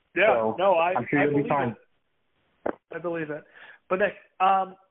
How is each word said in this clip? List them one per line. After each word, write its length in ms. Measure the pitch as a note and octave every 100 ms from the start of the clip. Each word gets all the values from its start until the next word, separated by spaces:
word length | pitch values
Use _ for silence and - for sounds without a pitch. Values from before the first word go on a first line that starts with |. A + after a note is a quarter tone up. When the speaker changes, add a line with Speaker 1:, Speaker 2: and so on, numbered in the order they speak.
| _ E3
Speaker 1:
Yeah, 180 | G#3+ -
Speaker 2:
So, 200 | A2 D#3+
Speaker 1:
no, 160 | G3
I, 200 | E3+ F3
Speaker 2:
I'm 140 | F#3 A#2
sure 100 | D3
Speaker 1:
I 40 |
Speaker 2:
you'll 80 | D3
be 60 | C#3+
Speaker 1:
believe 120 | C#3
Speaker 2:
fine. 260 | C#3+ A#2+ G#2+ _ _ _ _ _ _ _ _ -
Speaker 1:
it. 80 | - _ E3
I 40 |
believe 300 | E3+ E3+ D#3
it. 120 | D3+ - - - - _
But 100 | F#3
Nick, 140 | G3 - _ -
um, 360 | F#3+ F#3+ F#3 F#3 _